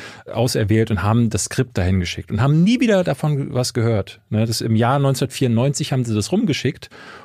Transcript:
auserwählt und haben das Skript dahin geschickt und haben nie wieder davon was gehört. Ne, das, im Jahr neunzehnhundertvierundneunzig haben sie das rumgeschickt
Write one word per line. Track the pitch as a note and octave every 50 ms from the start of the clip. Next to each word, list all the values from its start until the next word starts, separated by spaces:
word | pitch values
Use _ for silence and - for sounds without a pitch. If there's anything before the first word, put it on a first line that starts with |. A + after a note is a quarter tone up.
| - - - - - -
auserwählt | - A2+ B2 B2 - - G#2+ F#2+ A2 A2 A2 G#2
und | G#2+ F2
haben | F#2 G#2 A2 A#2+ A#2 G#2+
das | G#2 G2+ -
Skript | - - - - - - G#2
dahin | F2+ F2+ F#2+ F#2
geschickt | F2 F2 - - - -
und | A2 A2
haben | B2 C#3+ D3+ D#3+ F3
nie | G#3+ B3 B3
wieder | B3+ A3+ G3+ F#3 F3
davon | E3 C#3+ - - D3+ D3 C3+ C#3 - A#2+
was | B2 B2 -
gehört. | - A#2+ A2 A#2 A2+ G2+ F#2 - - - _ _
Ne, | A2 G#2+ A2+
das, | A2+ A2 -
im | - A#2+ A2+
Jahr | A2 A#2+ A#2+ C3+ C#3+
neunzehnhundertvierundneunzig | C#3 C#3 C3 - C#3 A#2+ - - C#3 A#2+ A2+ A2+ B2+ C#3+ C#3 - D3+ -
haben | C#3+ C3 A#2+
sie | A#2 G#2+
das | G#2+ G2+ -
rumgeschickt | F3+ G#3 B3+ F3 C3+ - - C3+ - - - - - - - - - -